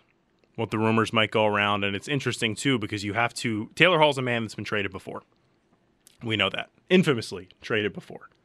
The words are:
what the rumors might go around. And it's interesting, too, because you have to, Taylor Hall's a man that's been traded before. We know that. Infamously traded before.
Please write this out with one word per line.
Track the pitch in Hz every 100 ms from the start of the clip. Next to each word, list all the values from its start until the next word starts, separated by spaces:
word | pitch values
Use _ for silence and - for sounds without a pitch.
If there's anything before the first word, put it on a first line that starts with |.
| _ _ _ _ _ -
what | 110
the | 110
rumors | 110 113 107
might | 113 107
go | 113 107
around. | 104 104 104
And | 101 98
it's | -
interesting, | 143 127 - 113
too, | 101 139 127
because | 104 104
you | 101
have | 104 117
to, | - 123 107 113
Taylor | - 165 165
Hall's | 151 131
a |
man | 127 117
that's | 110 -
been |
traded | 104 107 98
before. | 90 - - - _ _ _ _ _ _ _ _ _
We | 117 107
know | 98
that. | 92 - _ _
Infamously | 196 160 120 - 92 92 _
traded | - 113 104
before. | 90 - - - _